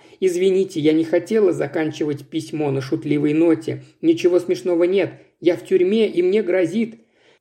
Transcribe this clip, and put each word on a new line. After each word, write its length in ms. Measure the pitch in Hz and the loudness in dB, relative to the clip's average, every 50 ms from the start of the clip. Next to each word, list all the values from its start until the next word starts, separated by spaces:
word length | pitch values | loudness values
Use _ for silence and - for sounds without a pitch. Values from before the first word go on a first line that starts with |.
| - - - - | -14 -20 -8 -4
извините, 600 | 190 185 175 180 185 190 185 190 190 - - 160 | -2 -2 0 2 2 2 2 2 0 -2 -2 -2
я 140 | 143 156 156 | 0 2 2
не 100 | 160 160 | 2 2
хотела 500 | 160 - 175 - - 220 220 208 185 156 | 0 0 -2 0 0 0 2 2 2 2
заканчивать 720 | 139 151 156 - 170 160 151 143 - 160 147 147 143 - - | 0 -4 -4 -4 -4 -4 -4 -4 -4 -4 -4 -4 -6 -10 -10
письмо 440 | - 160 - - - 151 151 143 | -10 -10 -8 -6 -6 -4 -4 -2
на 100 | 135 135 | -2 -4
шутливой 520 | 131 - 160 156 - 151 147 147 147 151 147 | -4 -4 -4 -4 -2 -2 -2 0 0 0 2
ноте. 500 | 160 165 170 160 160 - - 131 131 - - _ _ | 2 4 4 2 0 -2 -6 -8 -8 -12 -18 _ _
Ничего 380 | - 160 165 160 - 180 180 175 | 0 0 2 2 2 2 2 2
смешного 440 | 175 185 180 - - 185 175 165 175 | 2 0 -4 -4 -2 -2 0 2 2
нет. 300 | 175 190 196 170 135 - - - _ _ _ | 2 2 0 0 -2 -4 -10 -20 _ _ _
Я 180 | - 170 175 165 | 0 0 0 0
в 80 | - | 0
тюрьме, 420 | - 190 185 180 185 208 226 220 196 | 0 2 2 4 2 2 2 2 0
и 160 | - 175 175 | 0 0 0
мне 180 | 180 190 214 | 2 2 0
грозит. 600 | 202 175 175 185 180 151 170 226 226 226 - - _ _ _ _ _ _ _ _ | 0 0 0 0 0 0 0 -2 -4 -4 -6 -12 _ _ _ _ _ _ _ _